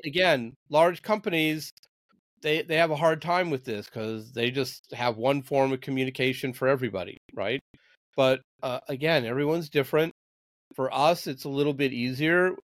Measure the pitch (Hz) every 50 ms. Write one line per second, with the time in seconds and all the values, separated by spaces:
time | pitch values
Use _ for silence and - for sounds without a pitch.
0 | - 147 139 175 185 180 151 127 117 113 123 _ _ _ 147 156 165 180 175 -
1 | - - 214 208 - 208 170 160 156 156 156 156 147 - - - - _ _ _
2 | _ _ _ _ _ _ _ _ - 151 156 160 151 165 156 160 170 160 151 143
3 | 170 160 156 151 - 170 175 180 180 170 143 127 131 127 110 104 104 - - 113
4 | 107 110 113 110 110 120 127 113 120 123 127 139 131 131 - - _ _ 127 120
5 | 123 123 110 110 113 135 143 143 131 - 143 139 135 135 135 131 - 147 135 131
6 | 131 131 127 - 127 131 127 - - 131 123 - 131 131 143 127 127 110 90 92
7 | 87 98 - - _ - - - 95 104 127 139 - _ - _ _ _ _ _
8 | _ _ _ - 131 131 135 131 - _ _ _ - 131 123 127 - - 143 127
9 | 147 160 165 139 117 113 123 135 147 147 160 170 165 - - 151 131 - - 151
10 | 160 175 - _ _ _ _ _ _ _ _ _ _ _ - - 131 127 123 131
11 | 143 160 175 170 - 160 135 - - 143 139 139 147 151 143 135 143 131 123 120
12 | 120 127 131 131 156 160 170 180 185 185 - - -